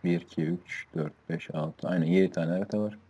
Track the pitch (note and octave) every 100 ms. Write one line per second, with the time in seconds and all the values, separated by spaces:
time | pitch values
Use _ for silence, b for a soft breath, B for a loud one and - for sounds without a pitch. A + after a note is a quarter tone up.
0 | F2 F2 - - D#3+ F3 - - - E3
1 | D#3 - _ E3 - D#3 D#3 - - F2+
2 | E2 F#2 F#2+ F2+ E2 F2+ G2+ G#2 G#2+ G#2
3 | -